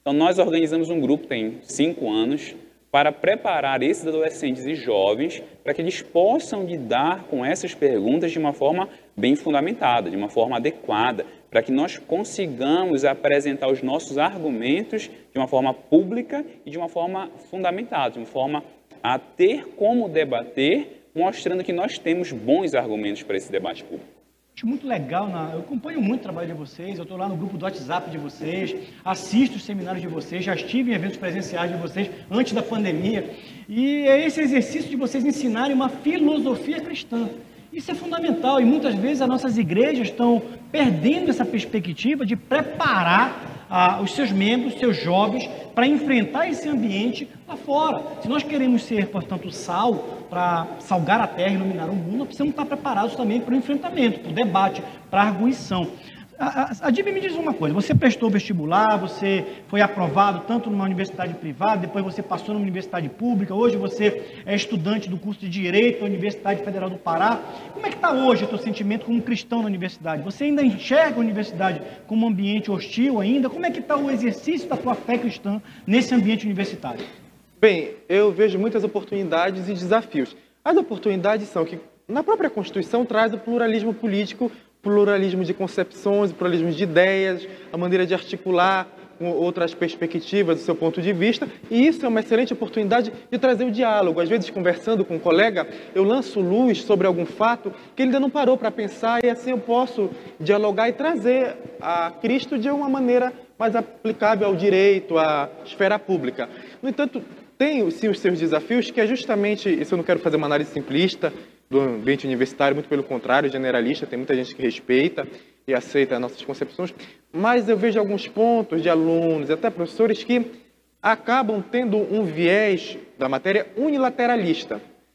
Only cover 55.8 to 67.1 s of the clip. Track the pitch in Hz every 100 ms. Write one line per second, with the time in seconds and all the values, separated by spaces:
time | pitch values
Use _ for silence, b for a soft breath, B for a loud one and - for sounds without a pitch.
55.8 | 165 - B B B - 269 269 - 214
56.8 | - 247 403 381 392 330 311 - 151 175
57.8 | 196 294 254 - 226 202 - 180 151 185
58.8 | 220 208 185 - 196 190 - B - 202
59.8 | 202 202 170 143 202 180 - 233 226 202
60.8 | 190 180 190 - 180 165 160 131 202 202
61.8 | 175 202 190 190 - 175 - 208 196 185
62.8 | 185 175 147 - 233 214 196 190 240 208
63.8 | 190 - 208 - B B - 202 - 208
64.8 | 165 220 185 180 202 202 196 180 180 190
65.8 | 240 - 202 185 202 202 196 202 - 190
66.8 | 185 185 175